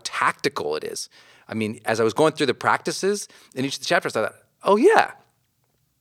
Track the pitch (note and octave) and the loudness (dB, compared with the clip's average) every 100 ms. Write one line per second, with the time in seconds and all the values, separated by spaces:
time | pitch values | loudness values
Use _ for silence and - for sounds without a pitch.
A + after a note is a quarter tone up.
0 | - - C3 - C#3+ - D2+ D2+ - E2 | -6 -2 -2 0 -4 -4 -4 -6 -6 -10
1 | - - - - - G#2+ G#2+ A2+ - A2+ | -14 -18 -20 -20 -10 -6 -4 -6 -4 0
2 | A2+ G#2 D#3 D3+ C#3 A2 A#2 B2 - D#3+ | 0 2 2 2 -2 0 0 0 -2 -4
3 | F#3+ G#3 - - - C3 C3+ - - F3 | -2 -4 -8 -18 -16 -6 -6 -6 -2 0
4 | D3 A#2+ G#2+ - _ _ - G#3 E4 A4+ | 0 -2 -4 -6 _ _ 2 4 6 6
5 | - - _ _ _ _ _ _ _ _ | 4 -2 _ _ _ _ _ _ _ _